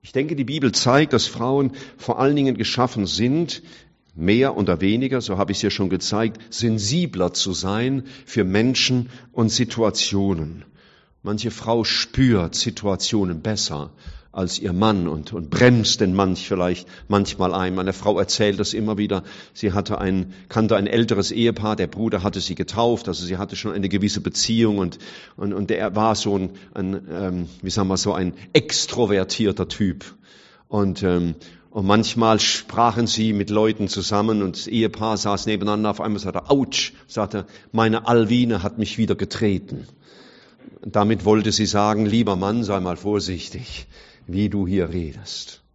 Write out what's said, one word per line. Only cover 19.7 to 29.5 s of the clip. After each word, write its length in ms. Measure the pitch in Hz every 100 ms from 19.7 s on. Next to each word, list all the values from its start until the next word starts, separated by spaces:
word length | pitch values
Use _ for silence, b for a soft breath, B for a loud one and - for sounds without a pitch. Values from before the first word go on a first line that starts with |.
hatte 240 | 98 95 107
ein, 360 | 98 95 92 B B
kannte 260 | 117 110 107
ein 100 | 101
älteres 460 | 117 113 104 95
Ehepaar, 440 | - 117 107 107 104
der 120 | 87
Bruder 340 | 95 113 107
hatte 180 | 98 95
sie 140 | 87
getauft, 540 | 90 87 107 120 113 -
also 180 | 85 87
sie 120 | 92
hatte 180 | 98 98
schon 180 | 107
eine 160 | 87 95
gewisse 320 | 95 101 101
Beziehung 560 | - - - 113 113 101
und, 220 | 90 - B B B -
und, 160 | 101
und 200 | 95 101
der 240 | 90 101 104
war 180 | 110
so 240 | 104 104 98
ein, 140 | 92 B B -
ein, 260 | 95 98 98
ähm, 380 | 85 95 90 85 -
wie 80 | 95
sagen 160 | 107 95
wir, 100 | 95
so 160 | 104
ein 200 | 95 90 - B
extrovertierter 1120 | 151 - - - 123 110 101 92 - 104